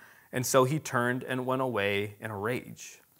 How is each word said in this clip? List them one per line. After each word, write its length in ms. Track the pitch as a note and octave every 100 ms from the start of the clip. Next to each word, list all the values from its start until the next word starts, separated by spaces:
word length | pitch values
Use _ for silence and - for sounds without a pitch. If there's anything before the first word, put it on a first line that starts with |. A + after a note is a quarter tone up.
| - - -
And 140 | - B2
so 180 | C3+
he 160 | B2+ D3+
turned 460 | - B2+ A#2+ B2+ -
and 200 | B2+ B2+
went 160 | C3
away 540 | C3 A2 G2+ G2+ G#2 G#2
in 100 | A2
a 60 | G#2
rage." 640 | G#2 B2+ - A2+ - - _ _